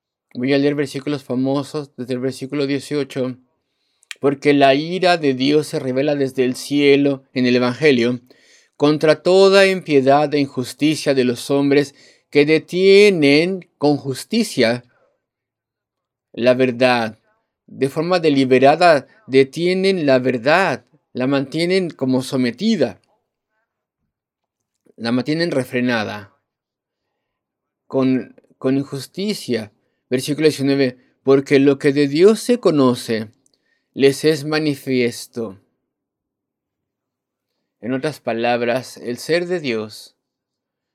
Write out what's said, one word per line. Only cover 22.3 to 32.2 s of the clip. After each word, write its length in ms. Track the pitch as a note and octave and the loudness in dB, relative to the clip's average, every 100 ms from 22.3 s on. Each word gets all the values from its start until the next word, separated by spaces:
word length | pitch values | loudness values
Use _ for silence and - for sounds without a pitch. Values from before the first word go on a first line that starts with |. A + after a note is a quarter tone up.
| C3+ B2 A2 G#3+ G#3 A#2 F#2+ _ _ _ _ _ _ _ _ _ _ _ _ _ _ _ _ _ _ _ - | -2 -2 -2 -2 0 -2 -4 _ _ _ _ _ _ _ _ _ _ _ _ _ _ _ _ _ _ _ -10
la 160 | A2+ | -4
mantienen 380 | B2+ B2 D#3 E3+ | -4 -2 -2 -2
refrenada 840 | D3 B2 B2+ B2 A#2 G#2 G#2 G2+ _ _ _ _ _ _ _ _ _ _ _ _ _ _ _ _ | -2 -4 -2 -2 -2 -4 -10 -14 _ _ _ _ _ _ _ _ _ _ _ _ _ _ _ _
con, 480 | C3+ C3 B2+ - - _ _ | -2 0 0 -4 -18 _ _
con 220 | C3 C3+ | -2 -2
injusticia. 920 | C#3 C#3 - - G3+ G3 - A2+ A2 _ _ _ - | -4 -12 -14 -8 -6 -6 -6 -6 -6 _ _ _ -6
Versículo 380 | B2+ C3 C#3+ D#3 | -6 -4 0 0
diecinueve, 500 | - C#3 C#3 C3 B2 _ _ | 2 -2 0 0 -4 _ _
porque 360 | - C#3 C#3 C#3 | 2 2 4 2
lo 200 | C#3 C#3 | 4 2
que 140 | D3+ | 0
de 160 | C#3 C#3+ | 0 0
Dios 320 | D3 | 4